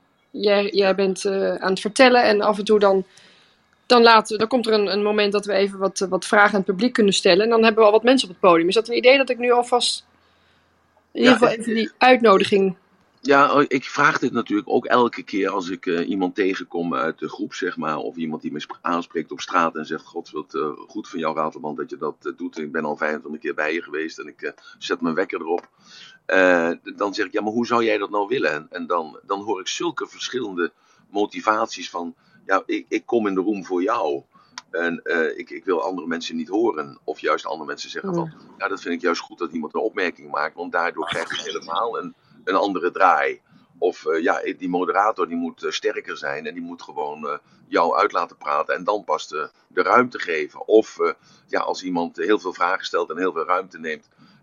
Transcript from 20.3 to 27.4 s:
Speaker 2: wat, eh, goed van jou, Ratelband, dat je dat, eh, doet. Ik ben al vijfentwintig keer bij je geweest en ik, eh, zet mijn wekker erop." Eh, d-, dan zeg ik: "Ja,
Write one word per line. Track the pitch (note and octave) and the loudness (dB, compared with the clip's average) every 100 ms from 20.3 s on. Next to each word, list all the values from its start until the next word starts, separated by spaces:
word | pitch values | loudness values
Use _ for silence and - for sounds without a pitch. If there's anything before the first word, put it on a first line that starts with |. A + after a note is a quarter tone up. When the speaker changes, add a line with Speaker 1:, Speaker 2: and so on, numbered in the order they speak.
Speaker 2:
wat, | D#2 - | -10 -8
eh, | D2 D2+ D2 - | -6 -6 -8 -14
goed | E2 - | -14 -10
van | F2 | -6
jou, | D#2+ D#2 | -4 -2
Ratelband, | D#2 D2+ D2+ D2+ | -4 -6 -10 -8
dat | C#2 | -10
je | C#2+ | -8
dat, | D2+ - | -8 -8
eh, | D2+ C2 | -10 -8
doet. | F2 - | -10 -8
Ik | D2+ | -8
ben | D#2 | -6
al | D2+ D2+ | -6 -4
vijfentwintig | D2+ D2+ D2 D2+ | -4 -4 -8 -10
keer | D2+ | -8
bij | C#2+ D#2 | -4 -4
je | E2+ | -4
geweest | D2 D2+ D#2+ - | -6 -8 -8 -10
en | D2 | -18
ik, | - | -12
eh, | D2+ - - - | -14 -14 -20 -12
zet | - F2+ | -6 -4
mijn | E2+ | -4
wekker | D#2+ G2 F#2+ | -2 -4 -6
erop." | D#2+ F2 - _ _ - - - - | -4 -6 -6 _ _ -20 -20 -14 -2
Eh, | F#2 F#2 F2 E2+ | 4 6 4 2
d-, | E2 - - | -4 -8 -6
dan | G2+ | -4
zeg | F#2+ F#2 | -4 -6
ik: | |
"Ja, | G#2 | -4